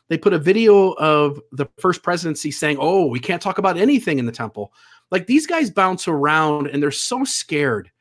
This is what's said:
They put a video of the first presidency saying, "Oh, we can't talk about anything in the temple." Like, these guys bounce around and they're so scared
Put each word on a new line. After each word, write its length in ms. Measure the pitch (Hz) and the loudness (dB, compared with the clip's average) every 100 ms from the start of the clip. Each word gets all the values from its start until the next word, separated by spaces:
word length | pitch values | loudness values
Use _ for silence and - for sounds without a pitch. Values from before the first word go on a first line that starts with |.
| - | -6
They 100 | 160 | 0
put 160 | 196 | 0
a 60 | 175 | 0
video 540 | 147 208 226 202 190 | 2 4 6 6 4
of 460 | - 156 151 147 143 - | 2 2 4 2 -2 -12
the 160 | 131 143 _ | -8 -8 _
first 240 | 185 175 | -2 -2
presidency 480 | - 175 170 151 151 | -2 -4 -4 -6 -6
saying, 280 | - 151 143 | -4 -2 0
"Oh, 260 | 143 190 156 | 0 2 2
we 140 | 123 | -2
can't 220 | 123 175 | -4 -4
talk 180 | 202 185 | -4 -2
about 180 | 190 170 | 0 2
anything 400 | 226 277 - 143 | 2 2 0 -2
in 80 | 120 | -2
the 60 | |
temple." 420 | - 113 107 101 _ _ _ - | -6 -10 -10 -14 _ _ _ -6
Like, 160 | 185 180 | -4 0
these 180 | 277 311 | 0 0
guys 240 | 330 262 | -2 -2
bounce 380 | 170 185 180 - | 2 0 0 -2
around 600 | 156 143 156 156 147 143 | 0 2 2 2 0 -2
and 140 | 139 | -2
they're 80 | 143 | -2
so 340 | - - 254 | -2 -6 -4
scared 680 | 269 - - 147 143 107 - _ | -4 -6 -4 -2 -2 -2 -8 _